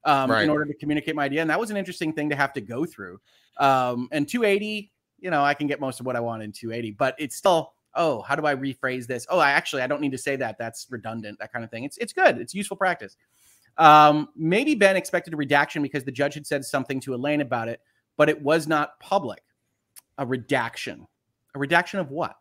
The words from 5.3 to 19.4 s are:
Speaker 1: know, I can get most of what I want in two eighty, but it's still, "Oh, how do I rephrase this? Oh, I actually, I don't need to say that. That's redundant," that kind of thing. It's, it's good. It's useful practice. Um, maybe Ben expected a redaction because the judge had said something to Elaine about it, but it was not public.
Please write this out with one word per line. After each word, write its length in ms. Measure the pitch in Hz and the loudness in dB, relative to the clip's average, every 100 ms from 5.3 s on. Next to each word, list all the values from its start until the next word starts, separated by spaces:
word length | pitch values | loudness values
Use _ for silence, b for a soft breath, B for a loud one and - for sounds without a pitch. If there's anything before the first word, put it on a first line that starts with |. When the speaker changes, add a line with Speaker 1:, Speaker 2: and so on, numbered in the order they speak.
Speaker 1:
know, 100 | 151 | 0
I 100 | 143 | 2
can 140 | 147 147 | 0 -2
get 140 | 147 | -2
most 180 | 135 123 | -6 -6
of 80 | 123 | -6
what 80 | |
I 60 | 123 | -4
want 240 | 117 113 | -4 -6
in 80 | 107 | -10
two 180 | - 113 | -10 -8
eighty, 220 | 117 113 | -8 -8
but 240 | 104 131 - | -2 -4 -2
it's 160 | 147 | -8
still, 380 | - 196 170 147 _ _ - | 0 2 2 0 _ _ -2
"Oh, 260 | 165 117 | 0 0
how 140 | 104 143 | -2 0
do 100 | 151 | 0
I 80 | |
rephrase 540 | 135 135 127 131 127 120 | 0 -4 -4 -4 -4 -6
this? 180 | 123 - | -8 -2
Oh, 120 | 180 | 2
I 100 | 143 | 4
actually, 320 | 143 - 139 | 4 0 -4
I 60 | 127 | -2
don't 120 | 147 | 0
need 120 | 147 | -2
to 60 | 131 | -2
say 180 | - 135 | -4 -2
that. 220 | 120 110 | -4 -4
That's 260 | 117 - - | -8 -10 -12
redundant," 500 | 123 110 113 104 104 | -10 -8 -8 -10 -12
that 120 | 107 | -10
kind 120 | 120 | -10
of 60 | 113 | -10
thing. 100 | 113 | -10
It's, 160 | 139 - | -10 -10
it's 140 | 233 | -8
good. 260 | - 349 - | 4 4 4
It's 160 | 117 | -6
useful 220 | 190 202 190 | -8 -8 -2
practice. 400 | 185 170 101 _ b b b b b - | -2 -2 -10 _ b b b b b 6
Um, 520 | 156 151 151 151 151 - | 10 12 10 6 -2 -4
maybe 400 | 160 196 294 254 | 0 2 2 4
Ben 200 | 196 190 | 4 4
expected 380 | 180 175 175 | 0 -4 -4
a 20 | 156 | -6
redaction 460 | 139 143 147 160 | 2 2 2 -2
because 220 | 143 143 | -4 -4
the 80 | 127 | -6
judge 220 | 123 143 | -2 -2
had 120 | 151 147 | -2 -6
said 180 | 147 | -6
something 360 | 135 139 127 135 | -2 -4 -2 -6
to 140 | 135 123 | -4 -4
Elaine 240 | 143 147 | -2 -2
about 260 | 135 120 113 | -2 -4 -4
it, 140 | - _ _ _ - | -10 _ _ _ 2
but 120 | 151 | 2
it 120 | 151 | 4
was 280 | 143 160 156 | 2 0 2
not 320 | 156 147 _ | 0 0 _
public. 420 | - 196 135 98 | -2 -2 -2 -12